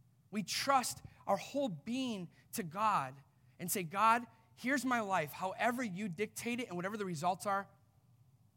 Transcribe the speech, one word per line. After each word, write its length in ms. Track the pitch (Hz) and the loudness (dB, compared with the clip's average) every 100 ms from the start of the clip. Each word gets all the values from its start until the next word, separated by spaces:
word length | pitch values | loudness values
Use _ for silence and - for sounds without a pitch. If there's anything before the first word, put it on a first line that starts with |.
| _ _ _ | _ _ _
We 100 | 208 | -6
trust 600 | 185 - - 269 - - - - - | -4 -2 4 4 4 -4 -12 -8 0
our 100 | 196 | 0
whole 320 | - 269 269 | 0 -2 0
being 580 | 156 - 247 262 208 175 - - | -2 -4 -2 -2 -4 -8 -14 -10
to 100 | - | -8
God 500 | 175 180 220 185 135 139 - _ - - | -6 0 2 2 0 -6 -20 _ -20 -10
and 100 | 175 | -4
say, 140 | 208 | -2
"God, 420 | 165 196 220 233 240 - _ - | -2 4 6 6 2 -12 _ -6
here's 280 | 240 277 | 0 0
my 160 | 254 240 | 2 0
life. 320 | 208 185 151 | 2 2 0
However 520 | - 185 - 220 247 | -2 -6 0 2 2
you 240 | 240 175 214 | -2 -4 -4
dictate 520 | 160 208 - 233 240 | -2 -4 -4 -4 -2
it 80 | 247 | -2
and 80 | 175 | -4
whatever 220 | 180 214 | -4 -2
the 80 | 196 | -4
results 400 | 165 175 185 208 | 0 0 0 0
are, 220 | 196 190 - _ _ _ _ _ _ _ | -2 -2 -12 _ _ _ _ _ _ _